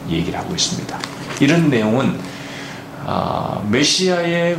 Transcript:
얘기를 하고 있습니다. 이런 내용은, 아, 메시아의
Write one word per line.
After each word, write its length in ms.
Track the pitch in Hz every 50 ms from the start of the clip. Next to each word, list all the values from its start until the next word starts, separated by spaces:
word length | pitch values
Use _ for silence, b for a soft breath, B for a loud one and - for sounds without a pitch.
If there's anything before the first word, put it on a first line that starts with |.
| - -
얘기를 300 | - - - 185 - -
하고 160 | - - 170
있습니다. 440 | - - - - - - - - - - B B B B B B B
이런 300 | 147 139 160 170 165 147
내용은, 480 | 131 117 107 107 110 131 131 104 80 82 B B B B B B B B B B B B B B - - -
아, 560 | - - 95 - 85 - - - - - - - 104
메시아의 840 | 104 131 151 - - - 185 185 180 175 170 170 170 170 170 170 175